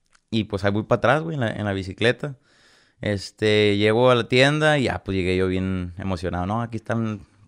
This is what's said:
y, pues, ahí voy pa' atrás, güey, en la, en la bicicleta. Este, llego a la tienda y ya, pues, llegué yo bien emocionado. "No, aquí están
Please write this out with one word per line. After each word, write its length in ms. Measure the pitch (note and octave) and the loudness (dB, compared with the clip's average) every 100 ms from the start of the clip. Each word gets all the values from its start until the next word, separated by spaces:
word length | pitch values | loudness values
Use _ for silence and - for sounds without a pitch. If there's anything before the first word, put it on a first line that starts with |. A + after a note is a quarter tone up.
| _ _ _ | _ _ _
y, 140 | A2+ G2+ | -4 -4
pues, 180 | G2 | -2
ahí 80 | G2+ | -2
voy 120 | G2+ | -2
pa' 120 | - A#2 | 0 0
atrás, 260 | A2 D3+ | 2 2
güey, 140 | E3 D3 | -2 -4
en 60 | |
la, 100 | A2 | -4
en 140 | - G#2 | -4 -4
la 80 | |
bicicleta. 640 | G2 F#2 - A2+ B2 D3 C3 _ _ _ _ _ _ | -4 -6 -2 0 0 -6 -12 _ _ _ _ _ _
Este, 760 | G#2+ G2+ - - G#2+ G#2+ G#2 G2+ | -4 -4 -6 -2 2 4 4 4
llego 320 | G#2+ A2+ B2+ | 2 4 4
a 40 | A#2+ | 4
la 120 | G#2+ | 2
tienda 500 | B2+ C#3 D3+ D3+ D3 | 4 4 4 2 2
y 60 | |
ya, 200 | G#2+ - | 0 -4
pues, 120 | - F#2+ | -4 -2
llegué 180 | F2+ F#2 | 0 0
yo 100 | F#2 | 0
bien 460 | F#2 F#2+ F#2 F2+ F2 | 0 -2 -4 -6 -8
emocionado. 480 | F#2+ F2+ F2+ F2+ F2+ | -6 -6 -4 -4 -4
"No, 160 | A2+ | -4
aquí 160 | A#2 A2+ | -6 -8
están 440 | - A2+ A2 G#2 - _ | -6 -4 -4 -8 -14 _